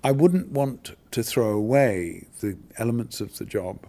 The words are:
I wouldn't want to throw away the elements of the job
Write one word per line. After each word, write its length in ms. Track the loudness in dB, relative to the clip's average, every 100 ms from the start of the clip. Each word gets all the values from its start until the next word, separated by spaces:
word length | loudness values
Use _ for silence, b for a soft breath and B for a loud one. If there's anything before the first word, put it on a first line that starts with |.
I 80 | 2
wouldn't 380 | 6 6 4 -2
want 460 | -2 -2 -4 -16 -20 _
to 100 | -6
throw 300 | -2 0 2
away 720 | 2 2 4 4 2 -4 -8 -16 -8
the 180 | -8 -8 -14 -6
elements 440 | -2 -2 -6 -8
of 160 | -10 -10
the 80 | -6
job 400 | -6 -6 -10